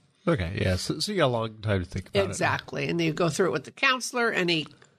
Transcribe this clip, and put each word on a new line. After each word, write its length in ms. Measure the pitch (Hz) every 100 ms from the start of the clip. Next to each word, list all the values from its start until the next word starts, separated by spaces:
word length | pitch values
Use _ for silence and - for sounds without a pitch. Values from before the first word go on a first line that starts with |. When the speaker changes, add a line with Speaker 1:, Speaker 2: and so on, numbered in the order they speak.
| _ _ -
Speaker 1:
Okay, 320 | 139 85 101
yeah. 140 | 95 92
So, 220 | - 160
so 140 | 202
you 60 | 202
got 80 | 135
a 20 |
long 320 | 117 110 110
time 240 | 107 98
to 40 | 87
think 200 | 98 -
about 160 | 202
it. 40 | 196
Speaker 2:
Exactly. 580 | 185 160 135 - 147 143
And 100 | 170
you 140 | 160
go 160 | 156 170
through 200 | 135 180
it 40 |
with 120 | 151
the 60 | -
counselor. 640 | - 269 254 - 247 233
Any 340 | 180 175 160 135 - -